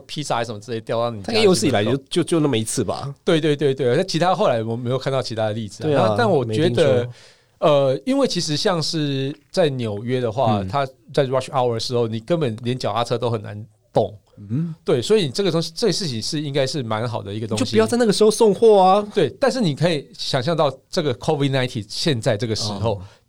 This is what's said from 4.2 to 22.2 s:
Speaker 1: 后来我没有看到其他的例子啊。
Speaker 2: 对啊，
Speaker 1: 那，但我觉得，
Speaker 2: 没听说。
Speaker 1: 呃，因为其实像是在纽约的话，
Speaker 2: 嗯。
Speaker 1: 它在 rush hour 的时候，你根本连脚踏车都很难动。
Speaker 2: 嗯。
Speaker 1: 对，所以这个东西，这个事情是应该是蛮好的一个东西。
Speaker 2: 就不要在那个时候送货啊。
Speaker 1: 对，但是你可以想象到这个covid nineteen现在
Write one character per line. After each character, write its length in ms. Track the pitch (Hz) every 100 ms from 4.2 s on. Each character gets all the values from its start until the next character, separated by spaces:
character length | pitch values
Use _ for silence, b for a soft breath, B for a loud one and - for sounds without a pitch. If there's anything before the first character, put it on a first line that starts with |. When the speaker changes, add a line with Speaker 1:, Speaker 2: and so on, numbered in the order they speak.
| 175
Speaker 1:
后 140 | 175 196
来 160 | 120
我 100 | 113
没 160 | 117 120
有 80 | 131
看 140 | 139
到 100 | 135
其 140 | 120 110
他 120 | 110
的 60 |
例 140 | 107 104
子 160 | -
啊。 20 | 156
Speaker 2:
对 80 |
啊， 140 | 139 110
Speaker 1:
那， 40 | 104
但 160 | 226
我 140 | 156 120
觉 240 | 110 151
得， 0 |
Speaker 2:
没 60 | 120
听 100 | 147
说。 280 | 123 123 B B B B -
Speaker 1:
呃， 400 | 165 143 135 139 -
因 120 | 277
为 80 | 240
其 140 | 180
实 160 | 156 147
像 260 | 214 170
是 560 | 147 165 147 135 135 - _
在 160 | 190 160
纽 300 | 131 113 101
约 200 | 117 127
的 100 | 120
话， 300 | 107 117 104
Speaker 2:
嗯。 60 | 92
Speaker 1:
它 180 | 139 139 - -
在 140 | 147 135
rush 200 | 131 131
hour 260 | 135 123
的 60 | 113
时 140 | 110
候， 140 | 120 117
你 140 | 113
根 180 | - 175
本 160 | 139 110
连 140 | 120 123
脚 160 | 117
踏 100 | 107
车 140 | 120 120
都 120 | 117
很 120 | 117
难 240 | 104 104 110 _ _
动。 260 | 131 101 104 _ -
Speaker 2:
嗯。 360 | 104 127 170 156 -
Speaker 1:
对， 160 | 139
所 160 | - 214
以 120 | 151
这 140 | 120
个 80 | 196
东 100 | 160
西， 120 | 165 -
这 120 | 208
个 60 |
事 140 | 160 165
情 140 | 113
是 200 | - 151
应 120 | 151
该 120 | 139 135
是 160 | 156
蛮 260 | 113 107 104
好 140 | 113
的 120 | 101
一 60 | 107
个 60 | 110
东 120 | 110
西。 80 | -
Speaker 2:
就 60 |
不 60 | 214
要 80 | 220
在 120 | 240
那 80 | 247
个 80 |
时 100 | -
候 80 | 214
送 240 | 214 226 190
货 260 | 226 208
啊。 200 | 185 202 208
Speaker 1:
对， 160 | 202 160 -
但 120 | 262
是 80 | 262
你 160 | 185 131
可 160 | 165
以 160 | 151 -
想 280 | - - 139
象 140 | 123 165
到 180 | 147 - _
这 140 | 185
个 100 | 147 117
covid 360 | - 151 143
nineteen 340 | 135 127 117 98
现 300 | - 170
在 180 | 120